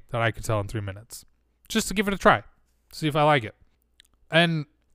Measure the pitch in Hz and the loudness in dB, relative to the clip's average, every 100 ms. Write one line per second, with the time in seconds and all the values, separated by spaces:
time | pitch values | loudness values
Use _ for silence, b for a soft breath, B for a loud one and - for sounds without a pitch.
0 | - 117 117 - 107 110 98 113 101 98 | -6 -4 -2 -4 -4 -4 -4 -8 -10 -12
1 | 113 - - _ _ _ _ 220 - 185 | -16 -20 -20 _ _ _ _ -4 -2 -2
2 | 202 196 214 120 - _ _ _ _ - | -2 2 4 4 0 _ _ _ _ -6
3 | 156 151 151 147 107 - _ _ _ _ | -2 2 4 4 0 -12 _ _ _ _
4 | _ _ _ 160 170 160 143 _ _ | _ _ _ 2 2 0 -6 _ _